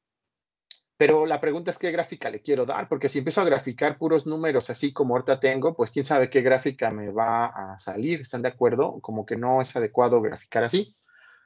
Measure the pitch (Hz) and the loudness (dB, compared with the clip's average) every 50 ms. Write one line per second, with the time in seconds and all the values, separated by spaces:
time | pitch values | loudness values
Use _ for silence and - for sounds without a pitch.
0 | _ _ _ _ _ _ _ _ _ _ _ _ _ _ - - _ _ _ _ | _ _ _ _ _ _ _ _ _ _ _ _ _ _ -20 -20 _ _ _ _
1 | 151 147 156 156 156 160 156 143 165 156 143 170 170 175 160 - - 175 160 170 | 4 4 6 4 4 2 -2 -2 -2 -2 -2 -2 -4 -6 -6 -4 -4 -4 -2 -2
2 | 165 - - - - 117 107 107 - - 143 127 123 120 - 101 101 - 160 135 | -4 -4 -6 -10 -10 -10 -10 -8 -2 -2 0 0 0 -2 -2 -6 -4 -4 -4 -2
3 | 143 139 - 143 131 - - - 190 170 143 127 - 135 120 - 147 151 143 - | -2 -2 -2 -2 -4 -2 0 2 2 2 2 2 0 -6 -4 -2 -2 -2 -2 -2
4 | 160 160 160 156 143 160 156 160 165 160 143 127 - - 120 - - 143 135 - | 0 2 2 2 2 0 -4 -2 -2 0 0 0 0 -2 -6 -4 -4 -4 -2 0
5 | 143 127 120 127 127 - 135 131 - 135 131 135 127 160 165 - 120 117 - 143 | 0 0 0 0 2 0 0 2 2 0 0 2 0 -2 0 0 -4 -2 -2 -4
6 | 135 - 151 139 127 123 - 139 123 131 131 131 - 147 131 - 123 113 107 107 | -2 0 2 2 2 4 2 2 4 4 4 4 2 -2 -4 -2 -4 -4 -4 -4
7 | 104 101 98 110 113 113 113 117 117 117 - 101 98 95 95 95 - - 95 101 | -8 -6 -2 -2 0 0 2 0 0 -2 -4 -8 -12 -12 -14 -14 -12 -10 -8 -6
8 | 117 156 170 156 135 - - 123 120 127 123 - 123 120 117 120 143 - - - | -4 -4 -4 -4 -6 -8 -8 -4 -4 -4 -2 2 2 2 4 2 0 0 -2 -8
9 | - - 117 110 104 - 117 113 120 123 127 131 127 - - 127 117 104 - - | -12 -10 -8 -8 -6 -6 -6 -4 0 0 2 2 0 0 -2 -2 -4 0 2 2
10 | 123 120 120 117 107 107 - - - _ - 113 120 117 - 185 208 - _ _ | 4 4 4 4 2 2 -4 -6 -14 _ -2 0 0 2 0 -2 -2 -2 _ _
11 | _ _ _ _ _ _ _ _ _ | _ _ _ _ _ _ _ _ _